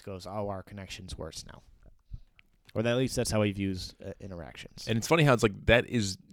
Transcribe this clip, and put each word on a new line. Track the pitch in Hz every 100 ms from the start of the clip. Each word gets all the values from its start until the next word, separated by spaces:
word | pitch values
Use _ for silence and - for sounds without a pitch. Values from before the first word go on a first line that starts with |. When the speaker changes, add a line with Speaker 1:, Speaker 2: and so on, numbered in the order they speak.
Speaker 1:
goes, | - 95 92
"Oh, | 107 101
our | 95
connection's | - 101 92 - 92 -
worse | 80 - -
now." | - - - - - _ - - _ _ _ _
Or | 107 117
at | 123
least | 131 127
that's | 117
how | 110
he | 104
views, | 98 98 92 92 -
uh, | 98 -
interactions. | 98 87 71 - - - -
Speaker 2:
And | 113
it's | -
funny | 165
how | 147
it's | 117
like, | 110 98 -
that | 117 -
is | 120 98 95 -